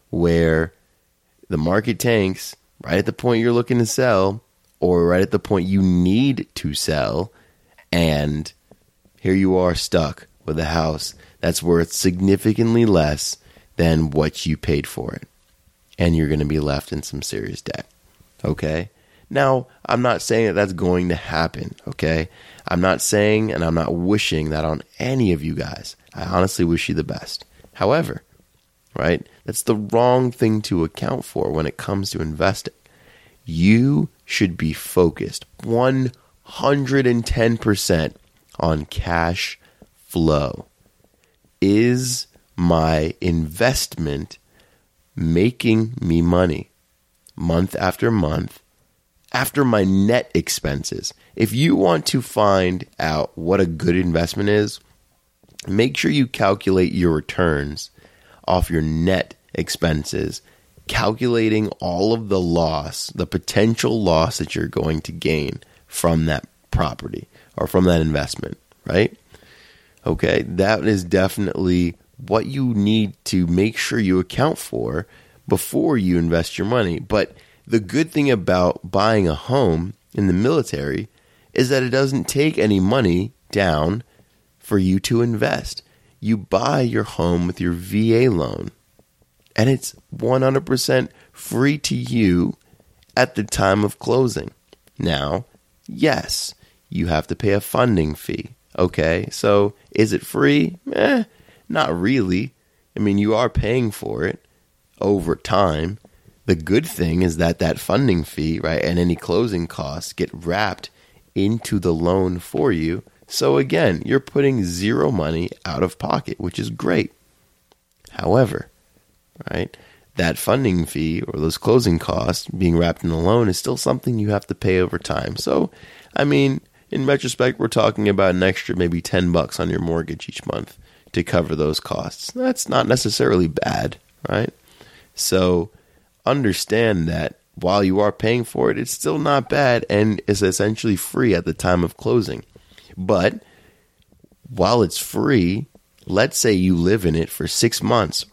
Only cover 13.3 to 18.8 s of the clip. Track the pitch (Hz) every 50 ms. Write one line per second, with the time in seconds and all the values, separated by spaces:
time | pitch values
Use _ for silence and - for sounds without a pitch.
13.3 | - - _ - _ - _ _ _ - 85 82 82 80 80 78 69 78 76 78
14.3 | - - - 80 78 - - - 76 71 71 - - - - - - - - -
15.3 | _ _ _ _ _ _ _ _ _ _ _ _ - - 87 85 82 80 78 73
16.3 | 78 76 76 73 76 78 73 73 69 71 - - 76 73 69 - - 71 - -
17.3 | - 50 52 50 - - - - - - - - _ _ _ _ _ _ _ _
18.3 | _ _ - - 78 - - 76 78 82